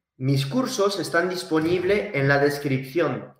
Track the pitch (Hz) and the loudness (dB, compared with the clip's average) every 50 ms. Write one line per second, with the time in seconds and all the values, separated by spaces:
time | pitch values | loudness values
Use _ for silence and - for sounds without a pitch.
0 | _ _ _ - 131 131 139 135 139 - - 254 262 220 - - 196 202 196 - | _ _ _ -4 -2 0 0 0 0 0 -2 -2 -2 -2 0 0 0 0 0 -2
1 | 156 - - 170 175 185 180 - - - 160 160 156 165 180 185 180 185 202 208 | -4 0 0 0 0 0 -2 -6 -4 0 0 0 2 2 0 0 2 2 0 0
2 | 202 - - 139 139 139 143 139 139 143 143 - - 143 131 127 - - - 170 | 0 -2 -2 0 2 4 4 4 4 2 0 -2 -2 -2 -2 -2 -4 -4 -2 0
3 | 165 143 127 107 - - - | 0 0 -2 -4 -8 -12 -16